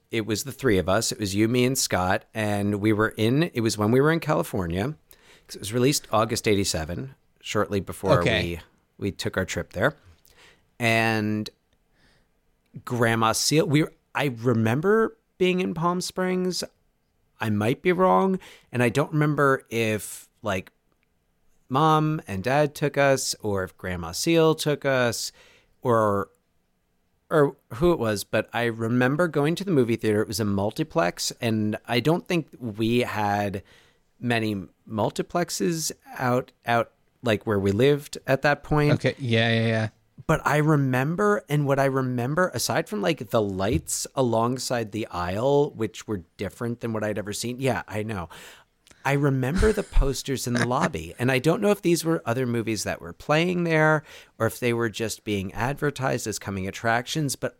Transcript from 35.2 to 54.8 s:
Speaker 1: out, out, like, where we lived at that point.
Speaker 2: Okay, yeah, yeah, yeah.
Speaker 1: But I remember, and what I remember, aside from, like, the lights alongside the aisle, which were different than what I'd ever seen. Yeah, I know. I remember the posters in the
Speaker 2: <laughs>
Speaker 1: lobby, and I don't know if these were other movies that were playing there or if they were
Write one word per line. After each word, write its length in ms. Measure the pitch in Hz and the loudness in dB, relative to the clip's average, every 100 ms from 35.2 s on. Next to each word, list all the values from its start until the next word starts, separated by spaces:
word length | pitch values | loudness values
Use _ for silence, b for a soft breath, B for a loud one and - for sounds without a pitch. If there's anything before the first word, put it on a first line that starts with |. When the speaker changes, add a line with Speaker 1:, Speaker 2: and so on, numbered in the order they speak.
| 175 175 170 - 190 165 160 - - - | -4 -2 -2 -2 -2 -2 -6 -10 -14 -4
Speaker 1:
out, 340 | 127 123 131 _ - | 0 0 -2 _ 0
out, 260 | 120 - _ _ _ | 0 0 _ _ _
like, 240 | 120 107 - | -2 0 2
where 140 | 101 | 2
we 120 | 98 | 2
lived 460 | 98 135 147 147 - - | 4 4 2 -2 -8 -2
at 160 | 135 | 0
that 220 | 151 143 | 2 0
point. 300 | - 151 147 | 0 2 2
Speaker 2:
Okay, 200 | - 131 - | 2 0 -2
yeah, 300 | 131 113 117 | 0 2 2
yeah, 140 | 113 113 | 2 2
yeah. 220 | 113 110 - _ - - | 0 -2 -8 _ -10 -2
Speaker 1:
But 160 | 151 - | -2 0
I 120 | 147 | 2
remember, 840 | 151 151 135 127 139 175 208 208 - | 4 4 4 2 0 0 2 0 0
and 180 | 147 139 | 0 2
what 100 | 139 | 2
I 60 | 139 | 2
remember, 640 | 135 131 123 120 156 185 - | 2 -2 -2 -2 0 0 0
aside 340 | - 123 165 | -2 -2 -4
from, 140 | 214 | -4
like, 260 | 190 156 117 | -2 -2 0
the 120 | 117 | 0
lights 640 | 101 95 98 147 - - - - | 0 0 0 0 -2 -8 -6 -2
alongside 760 | 127 113 117 131 - 120 107 | 0 2 0 -2 -4 -4 -4
the 140 | 107 110 | -6 -6
aisle, 580 | 87 87 98 131 143 147 - | -6 -4 0 4 4 2 0
which 320 | 110 - - | -6 -6 -6
were 160 | 104 82 - | -6 -8 -8
different 420 | 98 - 117 117 | -8 -6 -6 -6
than 140 | 117 | -4
what 100 | 110 | -4
I'd 160 | 107 104 | -2 -4
ever 120 | 101 | -6
seen. 240 | 101 117 123 | -6 -6 -4
Yeah, 240 | 131 107 - | -2 -2 -4
I 140 | 104 | -6
know. 260 | 107 101 82 B B B B _ _ _ 135 | -6 -6 -10 B B B B _ _ _ -2
I 80 | |
remember 580 | 143 143 135 127 185 214 | 0 2 0 0 2 2
the 100 | 214 | 2
posters 640 | - - 139 127 - 127 - | 2 2 2 0 -4 -4 -2
in 80 | |
the 140 | 120 120 | -2 0
Speaker 2:
<laughs> 80 | 123 | 0
Speaker 1:
lobby, 400 | 180 85 82 - | -2 -4 -10 -4
and 140 | 120 | 0
I 80 | 131 | 2
don't 220 | 151 170 | 2 2
know 100 | 202 | 2
if 100 | 202 | 2
these 220 | 170 170 | 2 0
were 180 | 160 160 - | 0 -2 -2
other 200 | 117 127 | -2 -2
movies 380 | 117 110 104 | -2 -2 -4
that 180 | 98 82 | -4 -6
were 120 | 85 | -10
playing 500 | - - 151 175 175 | -8 0 2 2 0
there 400 | 170 156 156 156 - B B - | 2 4 4 4 -2 B B -2
or 80 | 113 | -2
if 140 | - | 0
they 140 | 123 | 0
were 160 | 117 | 0